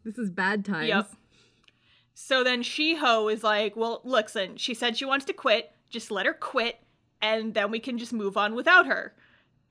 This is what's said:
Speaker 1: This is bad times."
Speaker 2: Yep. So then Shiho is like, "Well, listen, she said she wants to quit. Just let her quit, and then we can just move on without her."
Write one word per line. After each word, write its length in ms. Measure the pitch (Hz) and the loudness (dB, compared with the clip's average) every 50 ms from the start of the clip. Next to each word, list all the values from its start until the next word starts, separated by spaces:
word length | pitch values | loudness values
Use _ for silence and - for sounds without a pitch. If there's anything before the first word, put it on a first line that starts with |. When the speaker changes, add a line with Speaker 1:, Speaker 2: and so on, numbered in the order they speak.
| - | -14
Speaker 1:
This 140 | 226 208 247 | -12 -8 -6
is 120 | 226 196 | -6 -6
bad 340 | 175 190 185 190 208 208 196 | -2 -2 0 0 0 0 -2
times." 240 | 208 196 160 156 156 | -2 -2 -2 0 2
Speaker 2:
Yep. 220 | - 196 196 - - - _ _ _ _ _ _ _ _ _ _ _ _ _ _ _ _ _ _ _ | 2 0 0 -2 -8 -20 _ _ _ _ _ _ _ _ _ _ _ _ _ _ _ _ _ _ _
So 300 | - - - 269 262 247 | -12 -4 0 2 2 2
then 180 | 254 247 240 240 | 2 2 0 -2
Shiho 720 | - - - 302 311 330 311 285 254 226 220 214 214 220 | -4 -2 -2 0 0 0 2 2 2 4 4 2 0 -2
is 100 | 220 220 | 0 0
like, 340 | 214 214 208 220 208 208 | 0 2 2 0 -2 -2
"Well, 240 | 226 226 233 233 - - | -4 -4 -4 -4 -6 -6
listen, 520 | 247 254 226 180 - - 226 190 175 - | -2 0 0 0 0 -2 -6 -6 -6 -6
she 180 | - - - 240 | -6 -6 -6 -4
said 220 | - 247 240 226 | -2 -2 -2 -2
she 80 | - 269 | -2 -2
wants 200 | 269 269 269 262 | -2 -2 -2 -2
to 60 | - 359 | -4 -6
quit. 400 | - - 262 208 226 - - _ _ _ _ | -2 2 2 2 2 0 -4 _ _ _ _
Just 220 | - 233 - - | -12 -12 -8 -6
let 160 | 220 190 196 | -4 -2 0
her 80 | 277 320 | 0 -2
quit, 440 | - - - - 254 226 233 - - _ _ _ _ _ _ _ - 214 | -2 -6 -4 -2 -2 -2 -2 -4 -8 _ _ _ _ _ _ _ -4 -2
and 320 | 214 220 226 220 226 202 | 0 0 0 -2 -2 0
then 160 | 220 202 208 | 0 0 0
we 100 | 226 226 | -2 -4
can 180 | 226 262 240 220 | -4 -6 -6 -6
just 140 | 240 - 247 | -6 -6 -6
move 240 | 220 208 196 185 | -4 -4 -2 0
on 180 | 208 202 208 220 | 0 0 0 0
without 320 | 240 - 330 359 359 339 | 0 4 8 8 8 8
her." 280 | 269 214 - - - _ _ _ _ _ _ _ _ _ _ _ - | 6 2 -4 -6 -10 _ _ _ _ _ _ _ _ _ _ _ -6